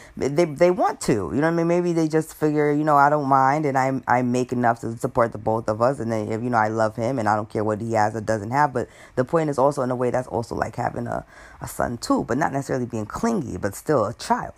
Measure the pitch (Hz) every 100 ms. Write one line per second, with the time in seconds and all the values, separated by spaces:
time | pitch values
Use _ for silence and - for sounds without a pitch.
0 | - - 131 143 170 139 175 185 381 440
1 | - 113 85 107 160 170 170 175 175 165
2 | 160 156 156 - 151 151 147 147 151 143
3 | 143 151 135 135 131 147 151 131 131 135
4 | - 123 123 123 123 123 120 117 113 117
5 | 131 123 117 110 107 113 113 110 120 139
6 | 113 113 104 110 123 117 107 110 110 107
7 | 117 135 107 107 104 120 107 107 113 113
8 | 107 113 104 110 101 135 147 127 - -
9 | - - 131 165 156 139 139 143 123 123
10 | 123 120 127 107 117 - - 117 120 -
11 | 120 110 - - - - 131 - - 120
12 | - 277 143 123 170 139 135 135 117 113
13 | 104 - 233 226 113 90 101 - - 143
14 | 104 - - 247 -